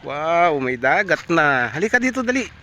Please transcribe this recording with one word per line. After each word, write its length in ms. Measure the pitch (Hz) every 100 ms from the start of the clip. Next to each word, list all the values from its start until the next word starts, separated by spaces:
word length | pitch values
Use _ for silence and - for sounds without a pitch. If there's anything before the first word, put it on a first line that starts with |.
| 139
Wow, 560 | 143 156 170 175 147
may 160 | 131 127
dagat 500 | 131 170 202 156 -
na. 400 | 165 147 135 120
Halika 260 | 131 214 254
dito, 220 | 254 247
dali. 240 | 240 262 214 -